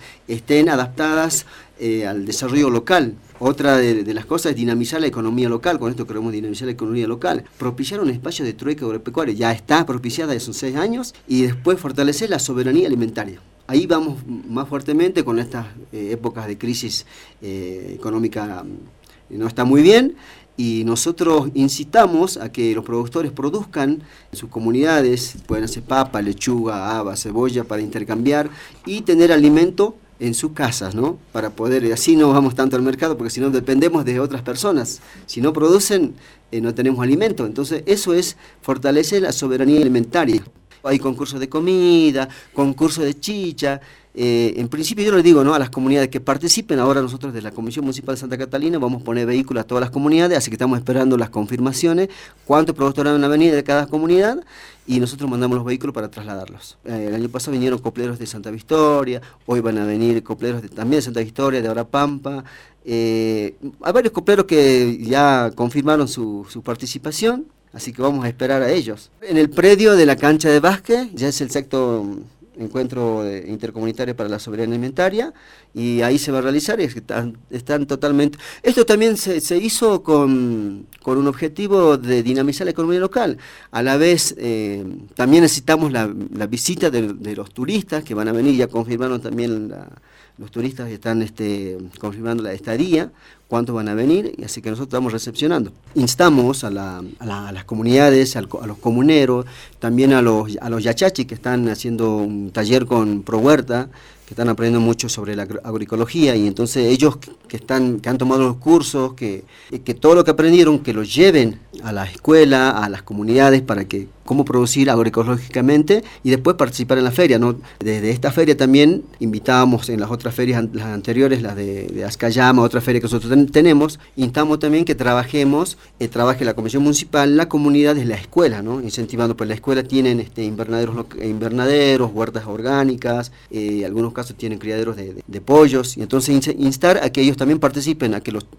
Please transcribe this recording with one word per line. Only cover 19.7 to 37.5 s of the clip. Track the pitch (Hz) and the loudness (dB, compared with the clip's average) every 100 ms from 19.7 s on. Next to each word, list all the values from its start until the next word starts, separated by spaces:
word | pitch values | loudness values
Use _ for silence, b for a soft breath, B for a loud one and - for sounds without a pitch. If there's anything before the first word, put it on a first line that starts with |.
| 139 | 6
bien, | 160 220 262 - B B B - | 8 8 4 -4 B B B -6
y | 117 113 113 | -4 -2 -2
nosotros | 117 165 165 170 156 139 135 | -2 -2 0 2 2 2 0
incitamos | 135 - 143 226 202 165 185 - | 0 -2 0 4 4 4 0 -2
a | - | -10
que | - 117 | -4 -2
los | 110 110 | -2 -4
productores | 117 120 165 156 | -6 -4 -4 -4
produzcan | 120 135 190 208 - 139 156 156 B B | -4 -4 -4 -6 -4 -2 -2 -6 B B
en | - | -16
sus | 117 | -12
comunidades, | 113 113 123 151 160 127 123 123 - - | -6 -2 0 2 2 2 0 -4 -12 -6
pueden | 110 110 | -4 -4
hacer | - | -8
papa, | - 131 131 113 | -2 0 0 -2
lechuga, | 101 98 - 120 110 104 98 110 | -4 -4 -2 -2 -2 -4 -6 -4
haba, | 101 95 | -6 -8
cebolla | 110 107 127 120 117 | -6 -2 0 -2 -4
para | 107 | -6
intercambiar | 104 110 104 113 123 147 147 147 B B - | -6 -8 -6 -2 0 0 -2 -8 B B -10
y | 208 | -6
tener | 214 165 170 | 2 6 6
alimento | 160 147 151 175 185 208 220 _ _ | 8 6 6 4 2 -2 -2 _ _
en | 120 | -6
sus | 117 156 | -4 -6
casas, | 156 131 - 95 107 | -4 -4 -4 -6 -4
¿no? | 135 175 - | -4 -4 -10
Para | 117 107 | -8 -8
poder, | - 117 131 117 | -6 -2 0 0
así | 113 - 160 | -2 2 6
no | 147 | 6
vamos | 139 135 123 | 6 4 0
tanto | 135 131 | 0 0
al | |
mercado, | 131 131 160 131 | -2 -2 -4 -4
porque | 113 | -6
si | 117 | -4
no | 135 | -2
dependemos | 131 127 135 170 165 123 | -2 0 2 2 0 -2
de | 123 | -2
otras | 139 135 | -2 -4
personas. | 123 123 208 165 117 - B B B | -8 -4 -2 -2 -2 -10 B B B
Si | - | -2
no | 135 | -2
producen, | 156 156 190 202 202 143 - b b _ | 2 4 4 4 0 -2 -4 b b _
eh, | 113 | -4
no | 113 | -4
tenemos | 113 127 127 | 0 0 0
alimento. | 123 143 220 190 | 0 2 0 -2
Entonces, | 113 | -6